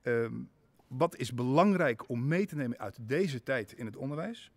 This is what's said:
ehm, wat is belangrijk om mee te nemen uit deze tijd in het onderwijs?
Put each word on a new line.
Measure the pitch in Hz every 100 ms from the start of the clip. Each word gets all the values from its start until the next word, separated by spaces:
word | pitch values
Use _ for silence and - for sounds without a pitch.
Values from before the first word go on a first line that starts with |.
ehm, | - 117 117 117 127 _ _ _ _
wat | 127 170 -
is | 117
belangrijk | 123 123 139 196 185 156 113 -
om | 120 135
mee | 170 202
te | 147
nemen | 127 120
uit | 104 -
deze | 113 147 190 127
tijd | - 131 104
in | - 117
het | 104
onderwijs? | 135 147 185 233 -